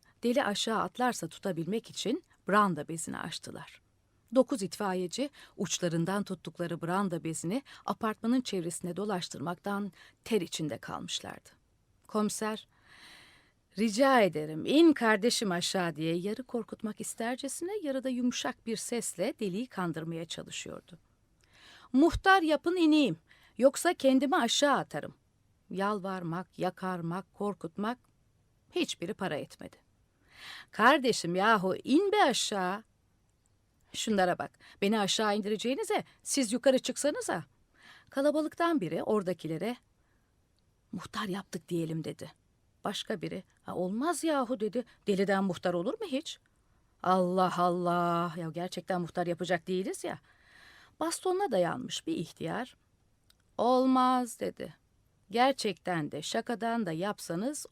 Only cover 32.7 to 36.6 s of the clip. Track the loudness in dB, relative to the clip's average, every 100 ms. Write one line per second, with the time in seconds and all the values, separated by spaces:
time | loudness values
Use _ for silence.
32.7 | -4 -10 _ _ _ _ _ _ _ _
33.7 | _ _ -6 0 2 2 2 -4 _ -16
34.7 | -2 0 2 2 2 2 0 0 -2 -2
35.7 | -2 0 -2 -4 _ -4 0 0 2